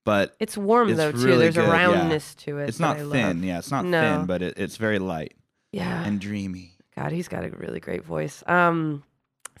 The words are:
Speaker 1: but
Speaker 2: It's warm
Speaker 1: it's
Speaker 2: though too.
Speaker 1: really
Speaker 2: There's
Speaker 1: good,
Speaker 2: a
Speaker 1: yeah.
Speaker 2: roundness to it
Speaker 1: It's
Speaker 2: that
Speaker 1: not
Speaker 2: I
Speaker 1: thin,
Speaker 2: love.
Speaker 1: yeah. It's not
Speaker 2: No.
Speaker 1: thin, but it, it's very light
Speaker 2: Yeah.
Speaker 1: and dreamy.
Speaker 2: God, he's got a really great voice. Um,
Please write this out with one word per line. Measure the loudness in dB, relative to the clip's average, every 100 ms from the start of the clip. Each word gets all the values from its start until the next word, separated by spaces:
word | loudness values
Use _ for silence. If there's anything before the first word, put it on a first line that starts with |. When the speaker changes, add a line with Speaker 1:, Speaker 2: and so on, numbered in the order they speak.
Speaker 1:
but | 2 2 2 -2
Speaker 2:
It's | -6 -2
warm | 2 4 4
Speaker 1:
it's | 2
Speaker 2:
though | 2
too. | 2
Speaker 1:
really | 4 6 4
Speaker 2:
There's | 4
Speaker 1:
good, |
Speaker 2:
a | 4
Speaker 1:
yeah. |
Speaker 2:
roundness | 4 4 4 2 -2 -4 -12
to | -10 -6
it | -6
Speaker 1:
It's | -2
Speaker 2:
that |
Speaker 1:
not | -2 -2
Speaker 2:
I | -2
Speaker 1:
thin, | 0 0 0
Speaker 2:
love. |
Speaker 1:
yeah. | -2 -4
It's | -4
not | -4
Speaker 2:
No. | 0 2 2 2
Speaker 1:
thin, | 0
but | -2
it, | -2 -4
it's | -6 -2
very | 0 0
light | 0 -4 -6 -12 _ _ _
Speaker 2:
Yeah. | -6 -4 -4
Speaker 1:
and | -2 -2
dreamy. | -4 -6 -6 -8 -14 _ _ -8
Speaker 2:
God, | -4
he's | -4 -6
got | -8
a | -8
really | -8 -10 -8
great | -8 -8
voice. | -6 -6 -6 -6 0
Um, | 2 4 2 -2 -6 -12 _ _ _ -20 -8